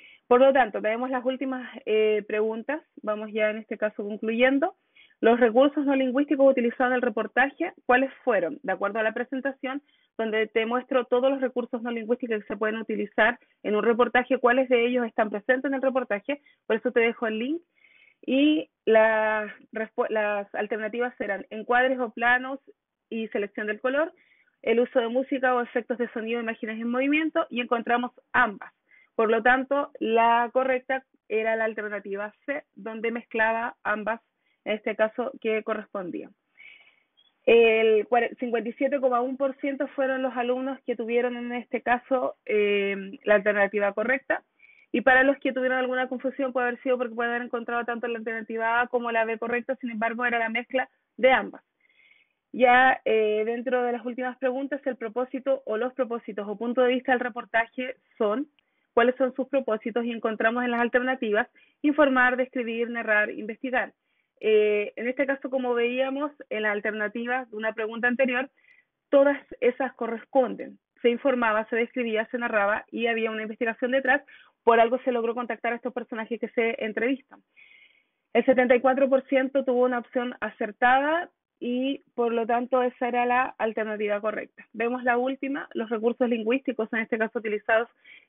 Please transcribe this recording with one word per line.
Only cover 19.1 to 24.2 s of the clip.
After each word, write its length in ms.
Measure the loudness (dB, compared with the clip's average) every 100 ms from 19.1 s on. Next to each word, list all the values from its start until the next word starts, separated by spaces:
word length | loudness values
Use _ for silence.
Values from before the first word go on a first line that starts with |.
| 2 0 -2 -6 -14 _
respu-, 360 | -10 -6 -4 -2
las 440 | -2 -2 -4 -6 -8
alternativas 580 | -6 -6 -6 -4 -6 -6
eran 260 | -6 -6 -8
encuadres 500 | -12 0 2 2 0
o 120 | -4
planos 480 | -2 0 0 -2 -12 -14 _ _ _ _
y 180 | -8 -6
selección 380 | -6 -6 -6 -8
del 120 | -6
color, 340 | -2 -2 -2 -6